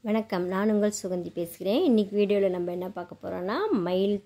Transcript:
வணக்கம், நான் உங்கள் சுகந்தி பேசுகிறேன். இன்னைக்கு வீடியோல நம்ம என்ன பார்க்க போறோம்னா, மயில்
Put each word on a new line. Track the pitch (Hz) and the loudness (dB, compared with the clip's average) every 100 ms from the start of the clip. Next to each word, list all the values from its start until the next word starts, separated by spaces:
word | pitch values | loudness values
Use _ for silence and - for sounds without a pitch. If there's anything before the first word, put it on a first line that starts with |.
வணக்கம், | 226 220 214 185 180 | 0 -2 0 -4 -2
நான் | 190 214 | 0 2
உங்கள் | 208 208 208 | 4 2 0
சுகந்தி | 190 180 175 | -4 -4 -4
பேசுகிறேன். | 170 170 - 185 240 | -6 -8 -4 -2 2
இன்னைக்கு | 359 220 202 208 | 4 4 2 0
வீடியோல | 202 202 196 | 2 4 2
நம்ம | 180 175 | 0 -4
என்ன | 175 185 | -4 -6
பார்க்க | 185 175 | -8 -12
போறோம்னா, | - 190 185 180 262 440 269 | -10 -8 -6 -4 -2 0 0
மயில் | 170 185 196 202 | 2 2 2 0